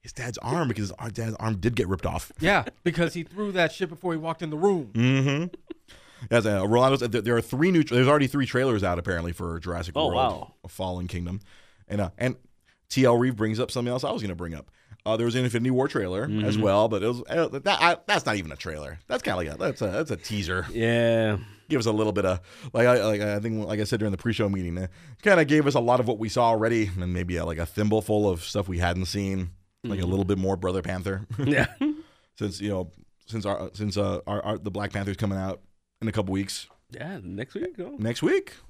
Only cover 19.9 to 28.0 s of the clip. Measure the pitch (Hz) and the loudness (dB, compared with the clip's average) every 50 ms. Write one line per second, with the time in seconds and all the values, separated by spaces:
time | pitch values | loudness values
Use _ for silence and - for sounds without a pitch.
19.9 | 90 120 165 147 113 85 - - 107 104 92 80 90 92 90 - - 117 113 117 | -2 -4 -4 -4 -6 -8 -6 -6 -4 -4 -4 -2 -4 -4 -4 -4 -2 0 2 4
20.9 | 117 117 117 117 113 113 113 107 104 95 - - - - _ - 151 131 110 113 | 4 4 4 4 4 4 2 2 0 -2 -4 -10 -18 -20 _ -2 0 0 2 2
21.9 | 107 107 110 107 95 104 95 92 92 87 - - - - - 131 - 117 120 123 | 2 2 0 2 0 2 2 2 0 0 -4 -14 -20 -18 -16 -4 0 4 6 6
22.9 | 123 120 101 110 107 101 104 104 101 104 107 117 110 107 104 - 107 104 104 - | 6 6 4 2 0 0 0 -2 -2 -2 -2 -2 -4 -4 -4 -2 -2 -2 0 0
23.9 | 123 107 107 107 95 90 - 120 110 - 110 101 98 95 90 85 85 90 95 90 | 0 0 0 -2 -2 -2 -2 -2 0 2 0 0 0 -2 -2 -4 -4 -4 -6 -8
24.9 | - - - 147 120 _ - 208 196 170 156 131 151 156 143 143 135 135 117 117 | -10 -14 -20 -20 -20 _ 4 6 6 6 6 6 6 6 6 4 4 4 4 4
25.9 | 123 123 120 113 117 104 110 110 - 127 120 117 113 107 110 113 117 113 107 98 | 4 4 4 2 0 -2 -2 -2 0 2 4 4 4 4 2 2 2 2 0 0
26.9 | 90 90 90 90 90 92 90 87 87 85 82 82 80 78 85 - - 104 107 104 | -2 -4 -4 -2 -2 -2 -2 -2 -2 -2 -2 -4 -4 -4 -6 -4 -2 0 2 4
27.9 | 107 110 | 2 2